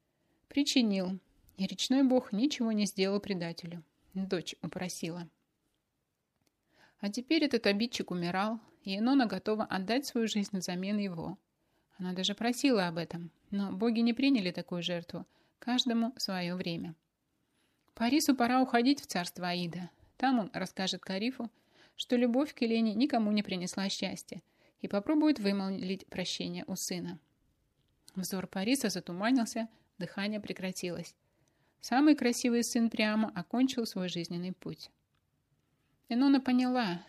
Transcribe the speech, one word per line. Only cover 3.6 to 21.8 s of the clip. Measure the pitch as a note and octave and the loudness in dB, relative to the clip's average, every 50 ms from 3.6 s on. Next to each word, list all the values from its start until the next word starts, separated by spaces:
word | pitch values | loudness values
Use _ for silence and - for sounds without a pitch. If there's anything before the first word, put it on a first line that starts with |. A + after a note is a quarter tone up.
| - E3+ F3 E3+ D#3+ _ _ _ _ _ - | -12 -12 -12 -14 -16 _ _ _ _ _ -8
Дочь | F#3+ F#3+ F#3+ G3 F3 - - - - | -6 -4 -2 -2 -2 -2 -6 -10 -10
упросила. | - E3 - F#3 F3+ F3 - - - E3 E3 F3 E3 D#3+ _ _ _ _ _ _ _ _ _ _ _ _ _ _ _ _ _ _ _ _ _ _ _ _ _ _ _ _ _ _ - _ _ - | -10 -10 -8 -8 -8 -8 -8 -6 -6 -6 -6 -8 -10 -14 _ _ _ _ _ _ _ _ _ _ _ _ _ _ _ _ _ _ _ _ _ _ _ _ _ _ _ _ _ _ -20 _ _ -8
А | - G3+ | -6 -6
теперь | G#3 B3 B3 - D#4+ E4 D4+ | -4 -4 0 2 2 4 4
этот | C4+ B3+ A3+ - | 2 2 2 4
обидчик | G#3 G3+ G3+ A#3 A#3+ - - - - | 4 2 2 0 -2 -4 -6 -6 -4
умирал, | F3+ F3+ E3+ F3 F3 F#3 G3+ A3 A#3 A3 - - _ _ - | -4 -4 -2 -2 0 0 -2 -2 -4 -6 -10 -16 _ _ -8
и | G3 F#3+ | -6 -4
Энона | G3+ A3 B3 C#4 C#4 B3 | 0 2 4 4 4 4
готова | G#3 G3 F#3 - - G#3+ G#3+ G#3+ | 2 0 -2 -2 -2 0 0 -2
отдать | - - F#3+ F#3+ F#3+ A3+ C4+ D4 | -4 -4 -4 -2 0 -2 -2 -2
свою | - - A#3 A3+ | -2 -2 0 0
жизнь | G#3+ - G#3+ G3+ - G#3 | 0 0 0 -2 -2 -4
взамен | F#3+ F3+ - F3+ F3+ F#3 G3 G#3+ | -6 -4 -4 -4 -4 -2 -2 -2
его. | G#3 G3+ G3 F3 E3 D#3 - - - _ _ _ _ _ _ _ _ _ _ _ | -2 -2 -2 -4 -6 -6 -8 -8 -10 _ _ _ _ _ _ _ _ _ _ _
Она | - F3+ F3+ F3+ | -8 -6 -4 -4
даже | F#3 F#3 F#3+ G3+ | -2 -2 -2 -2
просила | - A3 A#3+ B3 - - C#4 B3 G3+ F3+ | 0 0 0 0 2 4 4 4 4 2
об | F3 E3 | 2 -2
этом, | E3+ E3 - - E3+ E3+ D#3+ _ _ _ - | -4 -6 -6 -8 -10 -10 -12 _ _ _ -6
но | G3+ G3+ G3+ F#3+ | -4 -2 -2 -2
боги | F#3+ F#3 A3 A#3+ A3 A3+ | -2 0 0 2 2 4
не | A#3 A#3 A#3 | 2 2 2
приняли | A#3 C4+ C#4 C#4 A3+ F#3 F3+ | 2 4 4 4 4 2 0
такую | E3+ F3+ E3+ - F3+ F3 | -4 -4 -6 -6 -6 -4
жертву, | E3+ E3 F3 F3 E3+ - - F3 F#3 _ _ _ _ _ _ _ | -4 -4 -4 -4 -6 -8 -10 -12 -12 _ _ _ _ _ _ _
каждому | - A#3+ B3 B3+ - B3 A#3 A#3 A3+ A3+ - | -4 -2 0 0 2 2 2 2 0 0 -2
своё | - - - F#3+ F#3 F3 F3 F3+ | -4 -6 -4 -4 -2 -2 -4 -4
время. | F#3 F#3+ F3+ E3+ E3 F3+ E3+ D#3+ _ _ _ _ _ _ _ _ _ _ _ _ _ _ _ _ _ _ _ - | -4 -4 -4 -4 -4 -4 -8 -10 _ _ _ _ _ _ _ _ _ _ _ _ _ _ _ _ _ _ _ -6
Парису | - A3+ A#3+ C4+ D#4+ D#4 - C4+ | -2 0 2 4 4 4 4 4
пора | - A#3+ A#3 B3+ C4 | 4 4 4 4 4
уходить | C4 B3+ - A#3+ A#3+ C4+ C#4+ C#4+ | 4 4 4 4 6 4 4 2
в | - | 0
царство | - - F3+ F3 - - - F3 F3+ | -4 -4 -4 -4 -4 -6 -6 -4 -2
Аида. | F3 F3+ F3 E3+ D#3+ F3+ F#3 - _ _ - _ _ | -2 -2 -2 -4 -6 -8 -10 -10 _ _ -20 _ _
Там | - - C4 C4 A#3+ | 0 0 2 2 2
он | F#3+ - - | 0 -2 -4
расскажет | E3+ F#3 F3+ - - F#3+ F3+ - F3 | -6 -6 -6 -6 -6 -4 -4 -4 -6
Карифу, | - - F#3+ F#3+ G#3+ B3 C4 - B3 A3 _ _ _ _ _ _ | -6 -6 -4 -2 -2 -4 -4 -4 -10 -10 _ _ _ _ _ _